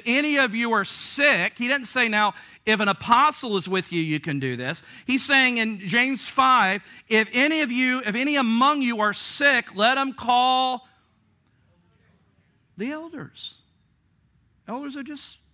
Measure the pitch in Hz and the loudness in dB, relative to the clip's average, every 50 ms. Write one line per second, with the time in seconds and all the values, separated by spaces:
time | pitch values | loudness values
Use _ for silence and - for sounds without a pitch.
0 | - 233 247 285 302 302 285 277 262 214 196 233 240 233 226 208 190 - - - | -2 -2 0 0 0 0 2 2 0 0 0 -2 -2 0 0 0 -2 -2 -6 -8
1 | - - - 277 285 294 254 175 180 220 - - 247 247 277 277 240 - - 254 | -8 -6 -2 0 2 2 2 2 0 -2 -4 -4 -2 -2 -2 -2 -4 -4 -2 -2
2 | 240 226 214 214 214 202 - - - - - - - 220 220 202 214 202 190 - | 0 0 2 2 0 0 -2 -4 -14 -20 -18 -6 -2 0 0 2 2 0 -2 -2
3 | - - 233 247 285 302 - - 269 233 202 190 156 180 190 185 175 - 170 170 | 2 2 4 4 4 2 0 -2 -6 -4 -4 -4 -2 -2 -4 -4 -4 -2 -2 -2
4 | 160 156 151 156 - 160 143 139 135 131 123 120 127 135 165 - - - - - | -2 -2 -2 -4 -4 -4 -4 -4 -4 -4 -4 -4 -6 -6 -8 -8 -12 -20 -20 -12
5 | - - 254 269 - - 277 269 262 254 240 233 220 220 214 180 196 175 185 240 | -6 -2 -2 -2 0 2 4 4 4 4 2 0 -2 -2 -4 -6 -6 -2 0 0
6 | 254 269 269 - - - - 269 262 262 254 240 202 185 196 202 - - - - | 2 0 -2 -4 -6 -6 0 2 4 6 6 4 4 2 0 -2 -6 -14 -20 -16
7 | - - 226 220 220 214 233 247 277 311 320 311 302 233 233 254 254 254 254 262 | -4 0 2 2 2 2 2 2 2 2 2 0 0 0 0 0 0 0 0 -2
8 | 240 214 196 240 269 302 294 277 254 226 226 233 254 285 302 285 262 240 233 214 | -2 -4 -2 -2 -2 0 0 0 2 2 2 4 4 4 2 2 0 -2 0 0
9 | 208 208 202 - - - - - 285 285 262 233 - - - 190 214 240 262 269 | 0 0 -2 -2 -6 -8 -4 0 2 2 2 2 -2 -4 -2 0 2 2 2 2
10 | 269 269 - - - 233 247 247 254 254 254 262 262 254 254 247 - _ _ _ | -2 -4 -6 -6 -2 0 2 2 4 2 2 0 0 -2 -4 -6 -10 _ _ _
11 | _ _ _ _ _ _ _ _ _ _ _ _ _ _ _ _ _ _ _ _ | _ _ _ _ _ _ _ _ _ _ _ _ _ _ _ _ _ _ _ _
12 | _ _ _ _ _ _ _ _ _ _ _ _ _ _ _ - 214 269 302 311 | _ _ _ _ _ _ _ _ _ _ _ _ _ _ _ -10 -10 -8 -8 -10
13 | 330 330 339 254 - - - - - - - _ _ _ _ _ _ _ _ _ | -12 -14 -14 -16 -16 -16 -18 -16 -16 -16 -16 _ _ _ _ _ _ _ _ _
14 | _ _ _ _ _ _ _ _ _ _ _ _ _ - 226 262 285 285 262 285 | _ _ _ _ _ _ _ _ _ _ _ _ _ -12 -12 -12 -12 -12 -12 -14
15 | 262 285 294 269 - - - _ _ _ | -14 -14 -14 -16 -16 -20 -20 _ _ _